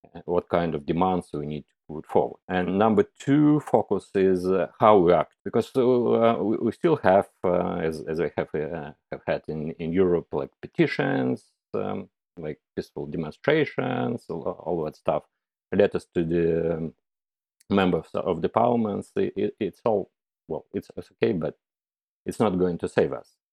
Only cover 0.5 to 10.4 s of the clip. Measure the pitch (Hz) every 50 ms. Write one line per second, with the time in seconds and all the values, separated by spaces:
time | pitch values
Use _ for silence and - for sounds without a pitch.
0.5 | - 87 85 82 78 76 71 73 80 85 92 92 92 90 - - - 76 73 73
1.5 | 76 76 - _ _ _ _ - 73 76 - - - 95 67 60 - _ _ -
2.5 | 92 92 90 87 92 98 107 113 107 98 101 - _ _ - 143 139 151 151 147
3.5 | 151 151 - - - 113 101 - 104 95 - _ _ 98 95 95 92 90 90 92
4.5 | 95 92 82 - _ _ - 107 107 98 85 87 87 80 80 _ _ _ _ 101
5.5 | - 117 110 - _ 131 120 127 127 120 117 117 117 113 113 113 113 - 90 101
6.5 | 110 - - 117 - _ - 175 156 - - 92 92 101 95 - _ _ - 92
7.5 | 87 90 90 90 90 87 82 80 80 78 67 - 80 80 80 73 _ - 82 -
8.5 | - 78 76 73 85 82 73 73 71 _ _ _ - 67 _ - 80 71 _ -
9.5 | 78 78 76 80 82 - 85 80 82 92 95 90 87 82 76 _ - 76